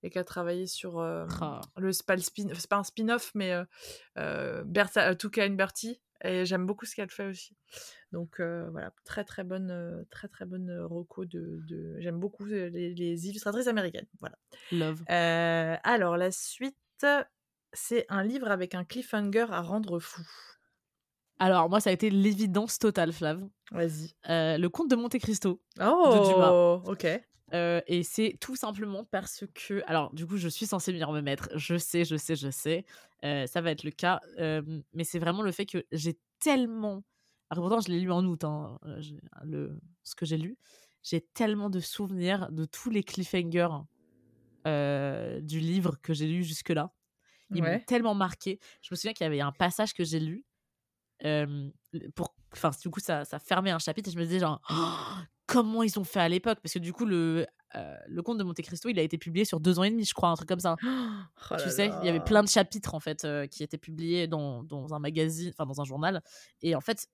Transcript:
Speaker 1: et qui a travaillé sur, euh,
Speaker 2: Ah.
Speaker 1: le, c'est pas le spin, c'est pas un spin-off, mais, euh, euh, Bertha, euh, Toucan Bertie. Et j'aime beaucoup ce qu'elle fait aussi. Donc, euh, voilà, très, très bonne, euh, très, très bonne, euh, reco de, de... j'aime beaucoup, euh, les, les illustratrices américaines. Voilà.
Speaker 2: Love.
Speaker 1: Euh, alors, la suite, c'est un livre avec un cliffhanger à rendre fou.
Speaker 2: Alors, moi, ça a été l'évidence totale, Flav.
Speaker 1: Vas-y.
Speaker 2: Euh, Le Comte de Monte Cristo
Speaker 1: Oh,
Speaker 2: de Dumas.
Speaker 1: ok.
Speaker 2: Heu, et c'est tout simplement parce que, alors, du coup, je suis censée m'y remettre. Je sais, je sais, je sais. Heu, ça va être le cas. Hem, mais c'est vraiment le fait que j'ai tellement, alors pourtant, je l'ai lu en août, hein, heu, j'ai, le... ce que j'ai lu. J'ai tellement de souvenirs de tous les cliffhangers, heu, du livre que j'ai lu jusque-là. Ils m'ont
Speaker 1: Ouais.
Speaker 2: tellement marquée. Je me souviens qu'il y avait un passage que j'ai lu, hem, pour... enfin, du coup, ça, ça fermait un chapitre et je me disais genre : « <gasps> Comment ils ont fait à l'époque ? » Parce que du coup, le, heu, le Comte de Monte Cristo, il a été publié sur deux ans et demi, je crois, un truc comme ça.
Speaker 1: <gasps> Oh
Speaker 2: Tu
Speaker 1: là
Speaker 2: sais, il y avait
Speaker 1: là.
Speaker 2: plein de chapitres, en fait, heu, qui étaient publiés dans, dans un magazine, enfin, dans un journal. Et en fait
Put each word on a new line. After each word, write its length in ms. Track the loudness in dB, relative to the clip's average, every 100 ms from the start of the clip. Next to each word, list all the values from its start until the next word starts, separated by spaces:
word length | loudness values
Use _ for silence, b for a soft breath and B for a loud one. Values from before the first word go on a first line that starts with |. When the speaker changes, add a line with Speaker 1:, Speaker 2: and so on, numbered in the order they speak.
Speaker 1:
et 60 | -6
qui 80 | -6
a 60 |
travaillé 420 | -6 -6 -4 -2 -4
sur, 340 | -6 -8 -6
euh, 280 | -4 -4 -6 -6
Speaker 2:
Ah. 200 | -6 -8 -12 -4
Speaker 1:
le, 140 | -2
c'est 140 | -2 0
pas 100 | 0
le 60 |
spin, 260 | 0 -6 -6 -6
c'est 140 | 0
pas 80 | 0
un 60 |
spin-off, 480 | 0 -4 0 0 -2 -4
mais, 180 | -2
euh, 120 | -2 -4 B B B B -8
euh, 460 | -4 -4 -4 -6
Bertha, 460 | -2 2 2 4 4
euh, 40 | 2
Toucan 340 | -2 0 0
Bertie. 500 | 2 -2 -2 -8 -10 _ _
Et 220 | -2 0 0
j'aime 220 | 0 0
beaucoup 180 | -4 -8
ce 100 | -10
qu'elle 140 | -10
fait 160 | -8 -8
aussi. 320 | -8 -16 _ _ B B B B
Donc, 280 | -10 -10 -6
euh, 300 | -6 -4 -8
voilà, 220 | -10 -12 _ -12
très, 180 | -8
très 200 | -8 -8
bonne, 280 | -8 -6 -6
euh, 320 | -6 -8 -10 -14
très, 160 | -16 -18
très 180 | -14 -10
bonne, 240 | -8 -8
euh, 160 | -8 -6
reco 400 | -8 -8 -10 -10
de, 360 | -8 -8 -10 -10
de... 280 | -10 -10 -8
j'aime 200 | -6 -4
beaucoup, 260 | -4 -6 -6
euh, 240 | -4 -4
les, 240 | -4 -6
les 340 | -4 -4 -2 -6
illustratrices 380 | -6 -4 -2 0
américaines. 400 | 0 -2 -6 -14 -12
Voilà. 180 | -14 -14 _ B B
Speaker 2:
Love. 300 | 0 0 -2 0
Speaker 1:
Euh, 680 | 2 4 4 2 2 2 0
alors, 340 | 2 4 4 2
la 120 | 0
suite, 460 | 0 -8 -6 -8 -10 _ _ 4 4 2 _ _ _ _
c'est 320 | -10 0 0 2
un 140 | 0
livre 280 | 0 0 0
avec 240 | 0 0 -4
un 80 |
cliffhanger 640 | -6 -8 -4 -2 2 2 2
à 120 | -2
rendre 360 | -2 -2 -2 -4
fou. 220 | -4 -14 -14 B B B _ _ _ _ _ _ _ _
Speaker 2:
Alors, 300 | 6 6 6
moi, 80 | 6
ça 100 | 4
a 40 |
été 180 | 4 4
l'évidence 680 | 6 6 4 2 2 0 2
totale, 360 | 2 4 0
Flav. 280 | 0 -2 -2 -6 _ -12
Speaker 1:
Vas-y. 420 | -2 -2 -2 -8 _ -2
Speaker 2:
Euh, 300 | 2 2 2
Le 100 | 2
Comte 220 | 0 2
de 40 | 2
Monte 220 | 2 -2
Cristo 420 | -2 -2 0 -2 _ 0
Speaker 1:
Oh, 320 | 4 8 8
Speaker 2:
de 200 | 10 8
Dumas. 180 | 8 8 8 8 4 0
Speaker 1:
ok. 160 | -2 0 -2 -6 _ _
Speaker 2:
Heu, 280 | -2 2 0 2
et 160 | 0
c'est 340 | 0 0 0 -2
tout 160 | -8 -6
simplement 480 | -6 -6 -6 -6 -4
parce 380 | -6 -6 -10 -12
que, 300 | -12 -6 -6 0
alors, 260 | 0 0
du 120 | -4 -4
coup, 120 | -2
je 100 | -2
suis 160 | -2 -2
censée 260 | -2 -2
m'y 100 | -2
remettre. 460 | -2 -2 0 -2 -4 -6
Je 220 | -2 -2
sais, 280 | 0 0 2
je 100 | 0
sais, 180 | -2 -2
je 140 | -2
sais. 360 | -4 -2 -2 -4 B B B -4
Heu, 200 | -2 0
ça 140 | 0
va 100 | 0
être 120 | -2
le 80 | -4
cas. 300 | -2 2 2 -2 -4
Hem, 460 | -2 -2 -4 -8 -8
mais 100 | -6
c'est 160 | -4 0
vraiment 220 | 0 0
le 80 | 0
fait 140 | -2 -4
que 200 | -4 -4
j'ai 280 | -4 -2 -4 _ _
tellement, 640 | 2 4 2 -2 -4 -6 -12 _ _ _ _
alors 140 | -2 2
pourtant, 120 | 2
je 80 | 2
l'ai 80 | 0
lu 120 | 2
en 140 | 2 2
août, 180 | 0 -2
hein, 340 | -4 -8 -12 -12
heu, 100 | -12
j'ai, 180 | -12 -16 -18 -16
le... 360 | -8 -6 -6 -10 -16 _
ce 120 | -18 -8
que 100 | -2
j'ai 120 | -2
lu. 200 | -2 -8 b b b b
J'ai 180 | -4 -4
tellement 480 | -4 -2 0 0 -2
de 100 | -2
souvenirs 680 | -4 -6 -6 -2 0 0 -2
de 140 | -4 -6
tous 240 | -6 -2
les 140 | -2
cliffhangers, 640 | -2 -4 -2 0 0 2 2 0 -10 _ _ _ _ _ _ _ -2
heu, 760 | 2 2 2 0 -2 -4 -6
du 180 | -4 -2
livre 380 | 2 2 2 -2
que 120 | -2
j'ai 140 | 0 0
lu 160 | 0
jusque-là. 500 | -2 -4 -2 0 -2 _ _ _ b b b
Ils 100 | 0
m'ont 140 | 2 2
Speaker 1:
Ouais. 100 | 2
Speaker 2:
tellement 280 | 2 4 2
marquée. 440 | 2 0 -6 -6 B B
Je 80 | -10
me 40 | -6
souviens 160 | -4
qu'il 120 | -2 0
y 20 |
avait 140 | 2
un 100 | 0
passage 400 | 2 0 2 -2
que 100 | 0
j'ai 160 | 0 2
lu, 240 | 0 -4 -12 _ _ _ _ _ _ _
hem, 500 | 0 0 0 -4 -8 -10 _ -10 -10 -6
pour... 200 | -6 _ _
enfin, 180 | -2 -2 -2
du 80 | -6
coup, 100 | -8
ça, 260 | -2 -4 -2
ça 140 | -10
fermait 320 | 0 2 4
un 80 | 2
chapitre 300 | 0 -2 -4
et 40 |
je 60 | -2
me 60 | 2
disais 140 | 4
genre : « 220 | 4 2 0
<gasps> 800 | 0 0 -2 -6 -8 -10 _ 4
Comment 360 | 4 6 4
ils 160 | 2 2
ont 40 | -2
fait 160 | 2
à 80 | 4
l'époque ? » 300 | 4 2 0
Parce 100 | -2 -4
que 40 |
du 140 | -4
coup, 120 | -2 2
le, 420 | 4 4 2 0 _ _ -10
heu, 200 | -8 -12 -10
le 160 | -8
Comte 140 | -4 -2
de 40 |
Monte 180 | -2 -4
Cristo, 280 | -8 -6 -2
il 100 | 2
a 40 |
été 140 | 2 0
publié 280 | -2 2 2
sur 140 | 4
deux 180 | 4 6
ans 40 |
et 80 | 4
demi, 140 | 2 0
je 80 | 2
crois, 140 | 2
un 60 | 2
truc 140 | 0
comme 100 | 0
ça. 180 | 2 0
Speaker 1:
<gasps> 720 | 0 -2 -2 -6 -10 _ -6
Oh 40 | -4
Speaker 2:
Tu 120 | -2
Speaker 1:
là 0 |
Speaker 2:
sais, 240 | 2 2 2
il 60 | 2
y 40 |
avait 100 | 2
Speaker 1:
là. 20 |
Speaker 2:
plein 220 | 6 6
de 60 | 8
chapitres, 460 | 6 4 0 -6 -6
en 40 |
fait, 240 | -6 -6 -4
heu, 220 | -4 -4
qui 160 | -6
étaient 140 | -8 -8
publiés 480 | -10 -6 0 2 2
dans, 360 | 0 -2 -6
dans 300 | -8 -8 -6
un 60 | -4
magazine, 520 | -2 2 2 0 -6
enfin, 120 | -4 -6
dans 140 | -4
un 40 | -4
journal. 380 | 0 0 -2 B B B B
Et 140 | 0 0
en 60 |
fait 260 | 0 -4 -4